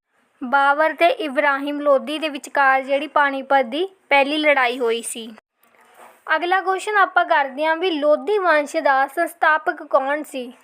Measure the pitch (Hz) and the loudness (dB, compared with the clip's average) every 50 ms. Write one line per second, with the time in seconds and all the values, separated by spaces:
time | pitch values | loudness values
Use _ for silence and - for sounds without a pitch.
0 | _ _ _ _ _ _ _ - 277 240 277 277 277 285 285 294 311 311 302 - | _ _ _ _ _ _ _ -12 -6 0 0 2 4 4 2 2 2 0 0 2
1 | 339 349 349 - 320 294 254 294 294 285 277 269 277 285 294 285 294 294 277 262 | 2 2 0 0 -6 -6 -2 0 0 0 0 -2 -4 -6 -6 -2 2 2 2 2
2 | 226 262 302 302 320 311 277 285 - - - 285 277 269 269 269 269 262 277 277 | 2 -2 -8 -6 -6 -6 -8 -8 -10 -4 0 2 2 4 2 2 0 -2 -4 -4
3 | 302 294 - 302 285 277 269 269 262 269 269 269 262 226 262 302 370 381 _ _ | -2 -2 0 2 2 2 0 -4 -2 0 2 0 0 0 -4 -6 -6 -6 _ _
4 | _ - 285 277 269 277 302 311 302 302 277 269 254 240 247 269 247 226 226 233 | _ 0 2 2 2 2 0 0 2 2 2 2 2 0 -2 -2 -2 -2 -2 -4
5 | 226 - - 240 220 233 220 - _ _ _ _ _ _ _ _ _ _ _ - | -6 -10 -12 -12 -14 -16 -18 -20 _ _ _ _ _ _ _ _ _ _ _ -20
6 | - - - _ - - 311 311 339 349 370 392 339 370 381 370 - 415 427 403 | -20 -20 -20 _ -4 -2 -2 0 0 0 0 0 0 0 -2 -4 -2 -2 2 2
7 | 370 - - 349 349 302 330 302 277 269 254 277 311 320 320 330 370 381 330 285 | 2 2 2 0 2 2 2 2 0 0 -4 -4 -2 -2 0 0 0 -2 -2 0
8 | 294 302 302 294 262 392 427 415 370 339 311 302 294 277 - 320 285 285 269 262 | 2 2 2 2 0 -2 -2 0 2 2 2 2 0 -2 -4 0 2 2 2 2
9 | 269 277 - 349 339 330 - - 359 320 302 311 311 349 320 - 302 285 - 277 | 0 -2 -2 -4 -4 -4 -2 0 2 2 2 2 0 -4 -6 -6 -4 0 0 0
10 | 269 269 294 311 285 - - 262 247 262 233 - | 0 0 -4 -6 -6 -8 -10 -12 -12 -12 -16 -20